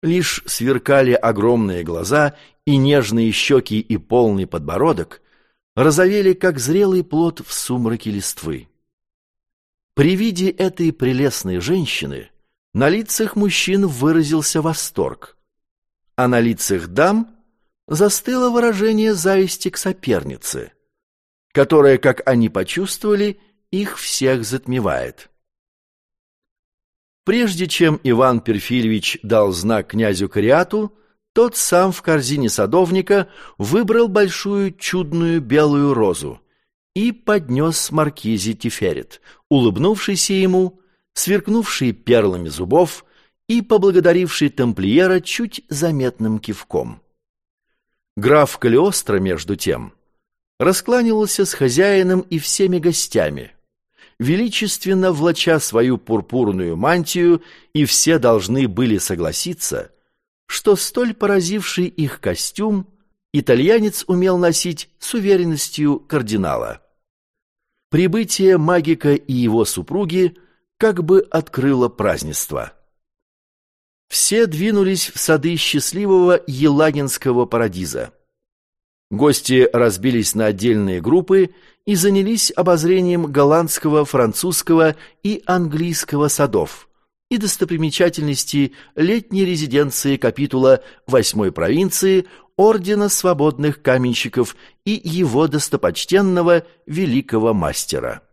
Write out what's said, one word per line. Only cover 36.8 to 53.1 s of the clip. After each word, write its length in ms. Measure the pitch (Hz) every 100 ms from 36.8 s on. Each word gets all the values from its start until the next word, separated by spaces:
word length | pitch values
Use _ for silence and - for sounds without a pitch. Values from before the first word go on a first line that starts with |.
| _ -
и 160 | 226
поднёс 800 | 220 - 208 143 127 160 156 -
маркизе 600 | 156 151 143 107 110 98
Тиферет, 680 | 110 120 - 95 71 - - _ - _
улыбнувшейся 840 | 143 120 101 160 214 - 196 -
ему, 460 | 196 190 185 185 - _ _ _
сверкнувшей 800 | - - 202 - 226 214 - 131
перлами 580 | 110 - 117 104 90 85
зубов 560 | 71 90 143 180 - _ _ _ _ _
и 140 | 233
поблагодарившей 880 | 202 220 196 180 170 175 180 - 147
тамплиера 720 | - 123 101 95 127 185 185
чуть 420 | 175 - 233 - _
заметным 720 | 147 170 151 127 - 110 110
кивком. 600 | - 104 - 85 60 53 _ _ _ _ _ _ _ _ _ _ _ -
Граф 400 | 110 151 143 -
Калиостро, 600 | 120 117 185 185 - 101
между 360 | 95 85 80 98
тем, 380 | - 69 53 _ _ _ _ _ _ _
раскланивался 840 | 139 185 - 247 233 214 208 - 196
с 80 |
хозяином 680 | - 131 123 196 196 185 185
и 160 | - 165
всеми 420 | - - 190 180
гостями, 720 | 165 160 -